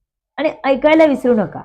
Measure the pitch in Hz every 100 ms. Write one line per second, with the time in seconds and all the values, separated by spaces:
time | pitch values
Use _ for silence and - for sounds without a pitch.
0 | _ _ _ - 214 - 269 277 302 320
1 | 320 269 247 233 175 143